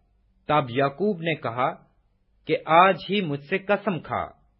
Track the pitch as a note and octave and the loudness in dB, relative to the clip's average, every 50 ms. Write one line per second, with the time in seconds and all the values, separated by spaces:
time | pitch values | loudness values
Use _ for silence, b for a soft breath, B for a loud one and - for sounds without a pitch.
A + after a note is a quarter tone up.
0 | _ _ _ _ _ _ _ _ _ - D3 D3+ D3 B2 A2+ C3+ C3+ C#3 C#3+ - | _ _ _ _ _ _ _ _ _ 0 0 2 0 0 0 0 0 0 0 -2
1 | F#3 G#3 G#3+ E3 E3 E3 D#3 - - B2 A2+ A#2+ B2+ D3+ F3 - _ _ _ _ | -2 -2 -2 -2 -4 -4 -4 -4 -6 -6 -4 -2 -2 -2 -2 -6 _ _ _ _
2 | _ _ _ _ _ _ _ _ _ - D#3 - - - D#3 E3 F3+ F#3+ F#3+ D#3+ | _ _ _ _ _ _ _ _ _ -4 -4 -4 0 4 6 6 6 6 4 2
3 | - - F#3 G#3 F#3+ D#3 C#3+ C#3+ - - F#3+ F#3+ G3 - G3+ G3 G3 A3 F#3+ D3 | -2 -4 -4 -2 -2 -2 -4 -6 -6 -4 -6 -4 -2 0 -2 -2 -2 -4 -6 -6
4 | - - A#2+ G2 E2+ D2 - _ _ _ _ _ | -6 -6 -6 -6 -6 -6 -10 _ _ _ _ _